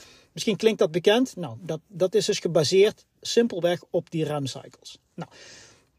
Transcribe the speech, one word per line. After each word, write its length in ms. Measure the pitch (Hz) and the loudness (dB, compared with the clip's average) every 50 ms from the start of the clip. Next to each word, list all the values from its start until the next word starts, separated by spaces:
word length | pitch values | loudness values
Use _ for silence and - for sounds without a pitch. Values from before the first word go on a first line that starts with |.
| - - - _ _ _ | -20 -20 -20 _ _ _
Misschien 240 | _ 165 - 233 196 | _ -6 -4 -4 -2
klinkt 220 | - 220 220 214 - | 0 0 0 2 4
dat 120 | 214 175 | 2 2
bekend. 460 | 156 180 165 202 208 247 262 - - | 2 2 2 4 4 4 2 0 -4
Nou, 200 | 180 170 123 113 117 | -10 -12 -12 -12 -12
dat, 200 | 180 156 160 156 - | -10 -10 -10 -10 -10
dat 280 | _ 196 160 185 190 - | _ -4 -2 -2 0 2
is 120 | 208 - | 0 0
dus 120 | - 196 - | 0 -4 -4
gebaseerd 640 | - 185 156 170 147 123 180 190 202 214 - - _ _ _ _ | -4 0 0 2 2 4 4 4 4 4 2 -4 _ _ _ _
simpelweg 640 | - - - 233 233 233 208 175 160 175 175 165 - _ | -10 0 2 2 2 2 0 -2 -2 -2 -2 -2 -6 _
op 200 | - 175 - - | -6 -6 -4 -4
die 140 | - 160 156 | -4 -4 -4
remcycles. 720 | 147 151 147 139 123 - 131 - - - _ _ - - - _ _ _ | -4 -4 -4 -6 -6 -8 -12 -16 -18 -20 _ _ -20 -20 -20 _ _ _
Nou, 160 | - - - - - - - - - - - _ _ _ _ _ | -16 -16 -16 -16 -20 -20 -20 -20 -20 -20 -20 _ _ _ _ _